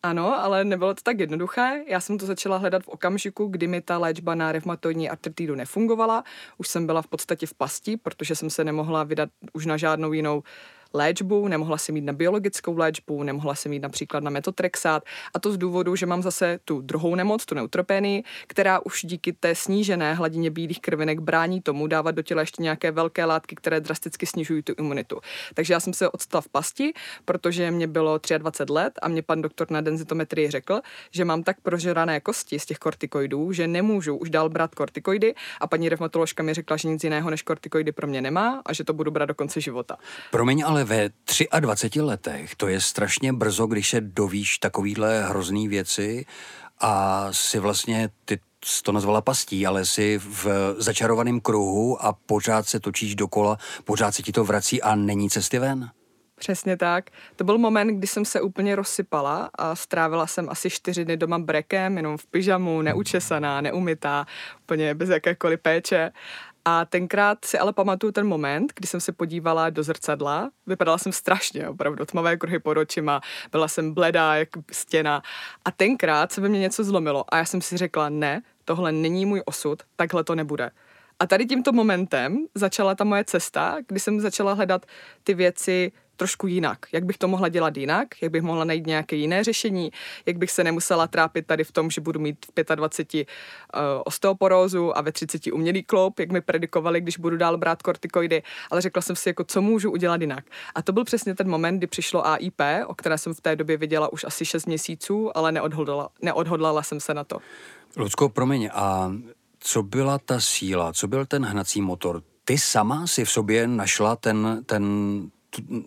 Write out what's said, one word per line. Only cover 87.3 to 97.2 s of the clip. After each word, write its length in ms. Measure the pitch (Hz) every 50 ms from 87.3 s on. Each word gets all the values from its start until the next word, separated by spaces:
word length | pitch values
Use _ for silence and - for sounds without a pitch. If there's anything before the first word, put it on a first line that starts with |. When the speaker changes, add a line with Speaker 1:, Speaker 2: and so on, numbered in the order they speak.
| 190 185 190 196
Speaker 1:
dělat 280 | 170 175 160 156 151
jinak? 300 | 143 135 139 160 202 285 247 - -
Jak 100 | 160 165
bych 100 | 160 160
mohla 220 | 165 165 165 165 160
najít 240 | 165 160 165 160
nějaké 280 | 160 156 156 151 - 165
jiné 280 | 151 147 156 175 196 214
řešení? 480 | 233 220 - - 226 196 180 170 156 - - - - - - _
Jak 120 | - 175
bych 140 | 175 185 180
se 120 | - - 175
nemusela 440 | 165 165 165 - - 185 165 165
trápit 400 | 165 - 165 160 160 _ 165 156
tady 160 | - 160 156 160
v 80 | -
tom, 200 | _ 170 160 160
že 100 | 151 -
budu 180 | 151 165 156 156
mít 260 | 156 151 147 _ -
v 60 | -
pětadvaceti, 720 | _ - 156 - 160 147 156 156 - - 156 _ - 156 143
eh, 540 | - - - - - - - - _ - - 147 143 139 135 -
osteoporózu 920 | - 156 - - 196 190 190 196 190 185 185 185 196 185 180 170 170 -
a 40 | -
ve 100 | 151 156
třiceti 400 | 151 - 170 156 - 160 - -
umělý 320 | - 156 160 170 180 190 -
kloup, 360 | - 226 190 190 196 - -
jak 120 | 175 170
mi 100 | 185 180
predikovali, 600 | - - 180 165 170 160 - 170 156 170 170 170
když 160 | 175 165 170
budu 200 | -